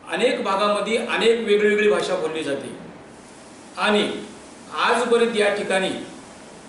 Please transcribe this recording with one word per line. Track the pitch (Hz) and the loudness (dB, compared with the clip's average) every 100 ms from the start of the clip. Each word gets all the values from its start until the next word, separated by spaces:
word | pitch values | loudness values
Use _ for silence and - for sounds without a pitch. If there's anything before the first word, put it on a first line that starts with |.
| - | -8
अनेक | 170 247 240 | 0 0 0
भागामध्ये | 196 196 208 208 220 226 | -2 0 2 0 0 -2
अनेक | - 175 226 233 208 | -2 2 4 2 4
वेगवेगळी | 208 208 208 208 | 4 4 4 4
भाषा | 180 - 165 | 2 0 -2
बोलली | 156 160 | -2 -4
जाते | 143 139 - - - - - - - - - - - - | -4 -6 -6 -14 -16 -20 -20 -20 -20 -20 -20 -20 -16 -2
आणि | 202 208 - - - - - - - 156 202 | 2 2 0 -4 -12 -16 -20 -20 -10 -2 0
आजपर्यंत | 240 240 233 226 208 | 2 2 2 2 2
या | 202 202 | 0 0
ठिकाणी | 185 190 185 - - - - - - - | 0 0 0 -4 -10 -16 -20 -20 -20 -20